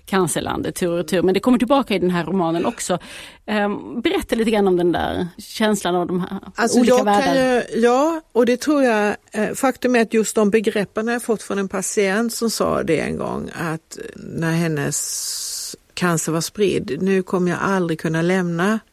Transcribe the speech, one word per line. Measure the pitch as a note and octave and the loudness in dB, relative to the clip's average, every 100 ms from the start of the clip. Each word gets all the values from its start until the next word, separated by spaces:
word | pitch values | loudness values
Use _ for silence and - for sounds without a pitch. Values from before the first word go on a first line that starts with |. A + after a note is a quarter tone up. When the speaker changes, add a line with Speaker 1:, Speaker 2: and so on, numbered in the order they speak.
| - | -4
Speaker 1:
Cancerlandet, | F#3+ F3 D#3+ - - - D#3+ | 0 0 -2 -4 -4 -4 -2
tur | F3 | -2
och | E3+ | -2
retur, | F3+ F#3 | 0 2
men | F3 | 2
det | F#3+ | 2
kommer | - B3 | 4 2
tillbaka | A#3 C#4 - F#3+ | 4 2 2 0
i | |
den | F3+ | 0
här | F3 D#3+ | 0 0
romanen | F#3+ E3 E3 F3+ | 0 0 0 -2
också. | - - F3 - - - - - | -4 -4 -4 -6 -18 -18 -14 -4
Ehm, | G#3+ G3+ G#3 G2 A3+ | -2 -2 -4 -8 -4
berätta | E4 G4 - A#3+ | -2 -2 -2 -2
lite | A3+ | 0
grann | G#3+ G3+ | 2 4
om | F3+ | 4
den | F3 | 2
där | D#3+ - E3+ F3 - | 0 -2 -4 -6 -8
känslan | - - G#3+ G3+ F3+ F3+ | -12 -2 0 0 0 -2
av | F3 | -2
de | F3+ | -4
här | F#3 G3 - - | -4 -8 -10 -2
Speaker 2:
Alltså, | A#3 B3 | 2 4
Speaker 1:
olika | A#3+ B3 | 6 4
Speaker 2:
jag | G#3 | 4
kan | |
Speaker 1:
världarna. | G3+ C#4 C4+ C4 B3 - | 2 4 2 2 2 0
Speaker 2:
ju, | - | 2
ja, | A#3 B3 D#4 D#4+ - | 4 4 2 -2 -2
och | A3+ A#3+ | 2 2
det | B3 | 2
tror | - D4 | 2 2
jag, | B3+ G#3+ G#3 - _ | 4 4 2 -2 _
eh, | G#3+ G#3+ | -4 -2
faktum | G#3 C4+ B3+ B3+ B3 | 0 -2 0 2 2
är | |
att | A3+ | 2
just | A3+ G#3 - | 2 2 2
de | G#3 | 4
begreppen | A3 A3 G#3+ F#3+ - A3+ | 4 2 0 -2 -4 -4
har | |
jag | A#3+ | -4
fått | - G#3 | -2 -4
från | - G3+ | -2 -4
en | G3 | -4
patient | F#3+ - - G3 G3 A#3 | -4 -4 0 2 2 0
som | - A#3 | -2 -2
sa | - F3 C#2+ | 0 0 0
det | C2+ D#3+ | 0 0
en | B1 D#2+ | 0 -4
gång, | - B1+ - - | -4 -6 -6 -6
att | E3 D#3+ - - - - | -6 -6 -10 -16 -14 -14
när | - D3 E3 | -10 -4 -2
hennes | E3 E3+ D3+ C#3+ D3+ - - - - - - - - _ | 0 0 0 -2 -4 -4 -6 -8 -8 -8 -8 -10 -14 _
cancer | - F3+ E3 - | -2 0 0 0
var | D#3+ | -2
spridd, | D#3+ - G3+ C#3+ - D3 | -4 0 0 0 -2 -2
"Nu | F#3 F#3+ | 0 0
kommer | F#3 F#3 F3+ | 0 0 0
jag | F#3 | 0
aldrig | E3 F#3+ E3+ D#3+ | 0 0 0 -2
kunna | E3 D#3+ | -2 0
lämna | E3+ F#3 F3 E3+ F#3+ A3 - | 2 2 0 0 0 0 -4